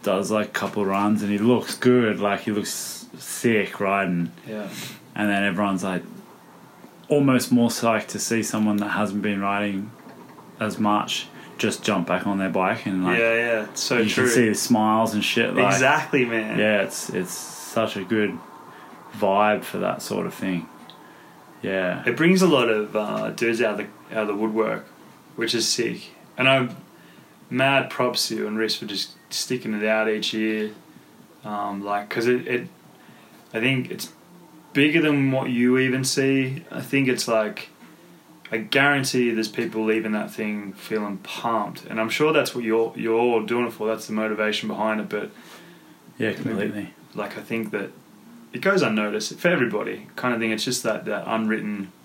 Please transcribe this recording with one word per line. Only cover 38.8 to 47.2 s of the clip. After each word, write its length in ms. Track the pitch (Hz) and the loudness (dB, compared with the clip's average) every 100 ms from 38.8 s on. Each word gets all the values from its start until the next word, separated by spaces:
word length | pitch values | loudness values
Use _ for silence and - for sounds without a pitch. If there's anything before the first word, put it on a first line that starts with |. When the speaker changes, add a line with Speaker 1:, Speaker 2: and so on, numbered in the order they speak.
| 143 139 135 127 120 | 4 4 2 2 2
Speaker 2:
there's 160 | 110 107 | 2 -2
people 360 | - 113 110 | -2 -4 -2
leaving 280 | 110 110 107 | 0 0 0
that 180 | 107 107 | -2 -4
thing 420 | - 107 104 101 | -6 -6 -6 -8
feeling 440 | 92 - 107 104 95 | -14 -6 -4 -4 -8
pumped. 680 | - - 117 113 98 - - | -10 -6 -2 0 -2 -8 -8
And 140 | 113 | -4
I'm 100 | 113 | -2
sure 240 | - 151 | 2 4
that's 220 | 156 - 123 | 4 2 -2
what 80 | |
you're, 300 | 113 113 113 - | 0 2 2 -2
you're 240 | 113 113 | 0 2
all 220 | 120 117 | 4 2
doing 240 | 107 120 117 | 0 -2 -2
it 60 | |
for. 140 | - 110 | -2 -4
That's 200 | 110 - | -4 -4
the 60 | |
motivation 540 | 107 110 107 107 107 110 | -4 -2 0 -2 -2 -4
behind 320 | 107 110 110 | -2 -2 -2
it. 80 | 98 | -2
But 200 | 104 - - - - - - - - - - | -6 -6 -12 -20 -20 -20 -20 -20 -20 -20 -4
Speaker 1:
Yeah, 160 | 110 | -4
completely. 600 | 95 - 110 104 101 92 - - | -2 -4 -2 -2 -4 -10 -14 -14
Speaker 2:
like, 240 | - | -10